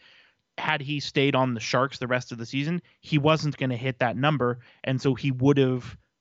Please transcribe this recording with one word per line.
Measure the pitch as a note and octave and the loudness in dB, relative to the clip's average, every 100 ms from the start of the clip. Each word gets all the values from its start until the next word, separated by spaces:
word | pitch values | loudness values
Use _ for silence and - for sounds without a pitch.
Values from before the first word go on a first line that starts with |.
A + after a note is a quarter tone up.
| _ _ _ _ _ - | _ _ _ _ _ -8
had | - D3+ | -4 -4
he | C#3 D3 | -4 -6
stayed | - C#3 C#3 | -4 0 2
on | C3 C3 | 4 2
the | A#2 | 0
Sharks | - B2+ C3+ - | -2 0 0 -2
the | B2 | -2
rest | B2+ - | -2 -4
of | A#2+ | -10
the | A2+ | -8
season, | C3+ C#3+ F3 - _ | -4 -4 -4 -8 _
he | - D3+ | -2 2
wasn't | D3 D#3+ D3+ - | 4 4 2 -2
gonna | C3 A#2+ | -4 -2
hit | C3+ - | -4 -2
that | B2 A2 | -2 2
number, | D3 D3 B2 A#2+ - _ | 2 2 0 -2 -8 _
and | - C3 | -4 0
so | C#3 | 0
he | C3 C#3+ | 0 0
would | B2+ C3+ C#3 | 2 4 4
have | C3 B2+ - - _ _ | 4 0 -6 -16 _ _